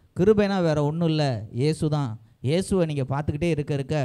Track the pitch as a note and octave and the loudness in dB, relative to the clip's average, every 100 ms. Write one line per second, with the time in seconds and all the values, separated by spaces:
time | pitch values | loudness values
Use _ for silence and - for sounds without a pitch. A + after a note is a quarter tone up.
0 | _ - F#3 G#3+ G3+ G3 E3+ D3+ D3 D#3+ | _ 2 4 4 4 2 2 2 0 0
1 | E3 D#3 C#3+ A2+ G#2+ A#2 D3 D#3+ D3+ D3+ | 0 2 0 -2 -6 -2 0 0 0 0
2 | C3+ G#2+ - _ - E3 F#3+ F#3+ D#3+ C#3+ | -2 -6 -16 _ -2 -2 0 0 0 -2
3 | B2+ C#3 D3+ D3 E3+ D3+ C#3+ C#3 C3+ D#3 | -4 -4 -4 -2 -2 -2 -2 -4 -2 -2